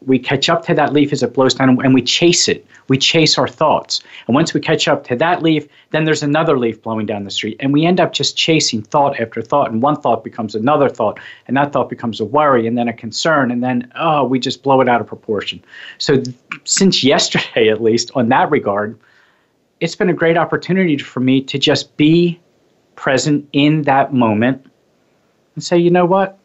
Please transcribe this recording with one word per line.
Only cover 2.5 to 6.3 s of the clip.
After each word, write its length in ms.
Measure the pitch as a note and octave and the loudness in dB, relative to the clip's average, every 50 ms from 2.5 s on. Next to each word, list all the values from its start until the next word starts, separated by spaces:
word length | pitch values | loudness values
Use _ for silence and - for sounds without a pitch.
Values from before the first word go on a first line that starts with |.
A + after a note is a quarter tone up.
| - - - _ _ - _ - | -2 -4 -6 _ _ -20 _ -2
We 100 | C3+ C3+ | -2 0
chase 400 | - - - E3 D#3 B2+ - - | 0 0 2 2 2 2 2 2
our 100 | C3 A#2 | 0 -2
thoughts. 540 | - - E3 D3 A2 D#2+ - - - - - - - - - - | -2 0 0 2 2 0 -2 -4 -8 -8 -8 -12 -20 -14 -4 0
And 80 | A2+ | 2
once 180 | D3 E3 - - | 2 2 0 0
we 60 | D3+ | -4
catch 280 | - - D#3 D3+ - E3 | -2 0 -2 0 2 0
up 180 | D3 - - | 0 -2 -2
to 100 | - B2+ A#2+ | -4 -2 -2
that 260 | D#3 E3+ F3+ - D3+ | 0 0 0 0 2
leaf, 240 | E3 D#3+ D3+ D3 - _ _ _ _ | 0 0 0 -2 -6 _ _ _ _
then 140 | - D#3 D#3+ | -4 -2 0
there's 180 | D#3+ D3+ D3 D3+ | 0 0 0 0
another 340 | C#3+ | 0